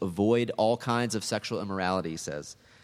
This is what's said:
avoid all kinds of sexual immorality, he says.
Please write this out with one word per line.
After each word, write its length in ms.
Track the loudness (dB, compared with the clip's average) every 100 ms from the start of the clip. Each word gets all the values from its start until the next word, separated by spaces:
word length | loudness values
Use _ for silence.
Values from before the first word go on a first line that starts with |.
avoid 480 | -4 2 4 4 2 2
all 200 | 2 2
kinds 400 | 0 0 0 -2
of 80 |
sexual 360 | -2 -4 -2 -4
immorality, 500 | -4 -2 0 0 -2
he 60 | -6
says. 400 | -8 -8 -10 -18 -20 -20